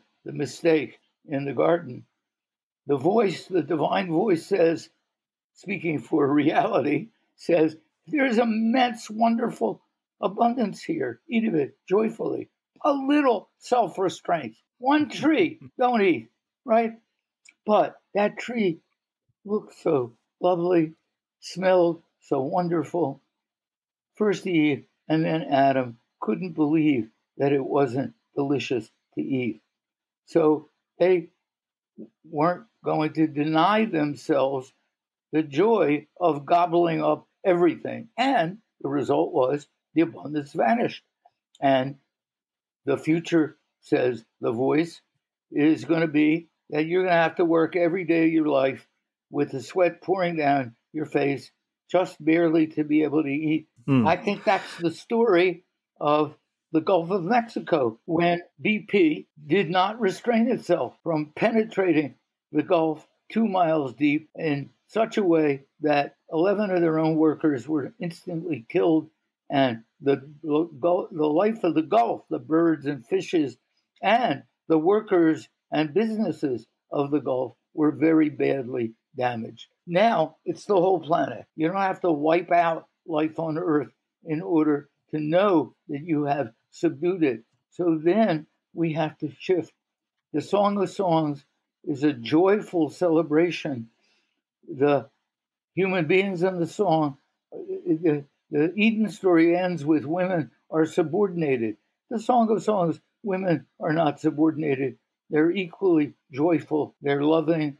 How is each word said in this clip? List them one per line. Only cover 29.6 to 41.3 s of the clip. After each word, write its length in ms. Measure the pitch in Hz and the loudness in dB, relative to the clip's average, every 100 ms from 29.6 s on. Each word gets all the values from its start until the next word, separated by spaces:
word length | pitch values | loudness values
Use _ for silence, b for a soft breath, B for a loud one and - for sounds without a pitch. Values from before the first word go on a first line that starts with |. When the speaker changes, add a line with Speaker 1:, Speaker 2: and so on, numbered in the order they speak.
| _ _ _ _ _ _ _ | _ _ _ _ _ _ _
Speaker 1:
So 420 | 170 156 151 - _ _ - | 2 2 2 -2 _ _ 0
they 320 | 175 180 170 _ _ _ _ _ _ - 214 _ 156 | 2 2 -2 _ _ _ _ _ _ -20 -20 _ -10
weren't 380 | 156 165 180 - _ | -2 0 -2 -8 _
going 300 | 151 156 156 | -4 -2 -2
to 120 | 139 156 | 0 -2
deny 600 | 139 151 160 180 214 220 | 0 -2 2 2 2 0
themselves 840 | 160 147 135 - 143 135 135 127 _ _ _ _ _ _ | 0 -2 -4 -2 0 0 -2 -8 _ _ _ _ _ _
the 100 | 156 | -4
joy 640 | 151 139 214 220 147 147 - - | -2 2 2 4 2 0 -4 -2
of 260 | 175 143 143 | -2 0 0
gobbling 560 | 175 175 170 170 160 | 2 2 2 2 0
up 240 | 151 147 - _ | -2 -2 -6 _
everything. 640 | 202 175 175 127 131 117 117 - | 0 4 2 0 -6 -10 -10 -4
And 400 | 269 247 165 202 _ _ | 0 0 0 -4 _ _
the 80 | 139 | -6
result 440 | 143 127 143 165 | -4 0 0 0
was 340 | 160 127 143 - _ _ | 0 0 -2 -6 _ _
the 80 | 156 | 0
abundance 500 | 165 - 139 151 139 | 0 -2 -8 -8 -6
vanished. 500 | 175 226 233 160 - _ _ _ | -2 0 0 -2 -6 _ _ _